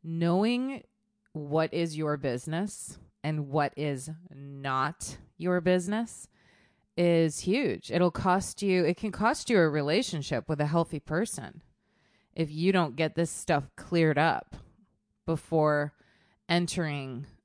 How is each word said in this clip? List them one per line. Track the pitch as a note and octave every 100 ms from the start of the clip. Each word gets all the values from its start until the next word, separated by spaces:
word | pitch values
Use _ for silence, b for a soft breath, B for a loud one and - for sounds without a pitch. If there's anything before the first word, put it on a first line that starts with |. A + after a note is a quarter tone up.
Knowing | D#3+ E3 E3+ F3+ A3 B3 C4 C4+ - _ _ _ _
what | D#3+ C#3+ D#3 D#3+
is | D#3+ E3+ D3+
your | D3+ D3
business | C3+ B2 D3+ D#3+ G3+ - - - - _
and | D3 D#3 C#3+
what | D3+ C#3+ -
is | D3 C3+ C#3 D#3+ F3+
not | C#3 C#3 C#3 C#3 C3 C#3+ F3 - - - _
your | E3+ F3+
business | F3 F#3 F3 G#3+ A#3 - - b b b b b b -
is | F3 E3+ D#3+ -
huge. | - A#3 A3+ F2+ -
It'll | B2+ F3+
cost | - F#3+ F#3 F#3 -
you, | G3+ F#3
it | E3+ F3
can | G#3+
cost | - G#3+ D4+ -
you | G#3+
a | D#3+
relationship | D3 C#3+ F3+ B3+ D#3 C#3 B2+ -
with | D3
a | D3
healthy | E3+ E3 D3+
person | - D#3+ A3+ - G2+ - _ _ _ _ _ _ _ -
if | D#3
you | D3+ F3+
don't | F#3 D#3
get | C3 D#3 -
this | E3
stuff | - - D3+ C#3 -
cleared | - F3 D#3+ C#3+
up | D#3+ D#2+ - - - _ _ _ _ _ -
before | D#3+ - D#3+ D3+ D3 D3 b b b b b -
entering | E3+ F3 F3+ D#3+ C#3+ C3 B2 C#3+ -